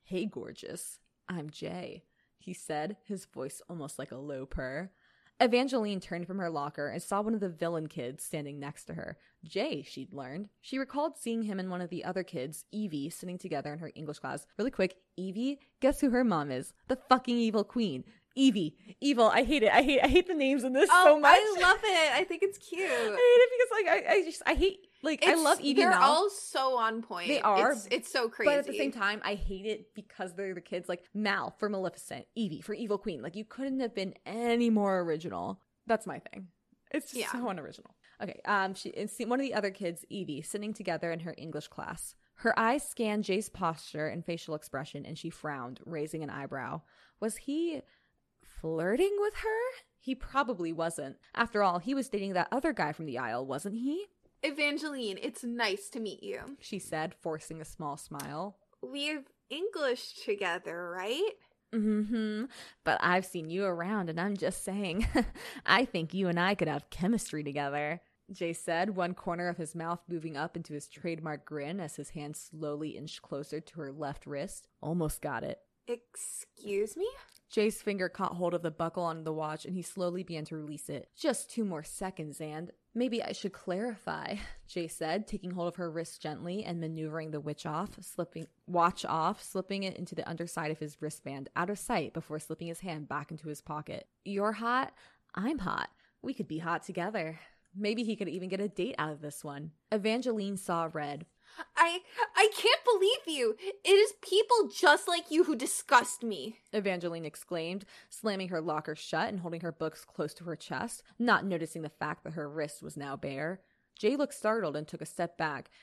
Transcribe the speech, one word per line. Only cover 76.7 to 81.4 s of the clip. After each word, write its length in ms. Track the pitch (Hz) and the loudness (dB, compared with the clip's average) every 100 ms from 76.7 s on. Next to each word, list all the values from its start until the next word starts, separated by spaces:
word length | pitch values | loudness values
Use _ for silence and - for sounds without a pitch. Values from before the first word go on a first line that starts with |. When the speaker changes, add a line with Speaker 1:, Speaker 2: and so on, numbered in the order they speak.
| 196 214 320 | -2 -2 -2
Speaker 2:
me?" 120 | 415 539 - - _ | -6 -6 -20 -20 _
Speaker 1:
Jay's 300 | - 214 214 | 2 2 0
finger 300 | - 202 185 | -4 -2 -4
caught 240 | - 190 | -2 -4
hold 180 | 175 175 | 0 0
of 80 | 175 | 0
the 100 | 165 | -2
buckle 320 | 156 165 170 | -2 -4 0
on 220 | 170 160 | -2 -2
the 80 | 160 | -6
watch, 320 | 156 156 156 | -4 -4 -6
and 100 | - | -6
he 60 | 180 | -8
slowly 420 | 170 - 175 180 | -6 -4 -4 -2
began 220 | 175 160 151 | -6 -8 -8
to 100 | 156 | -8
release 340 | 151 151 - | -8 -10 -8
it. 180 | 143 - - | -10 -10 -2
"Just 340 | 311 233 | 0 0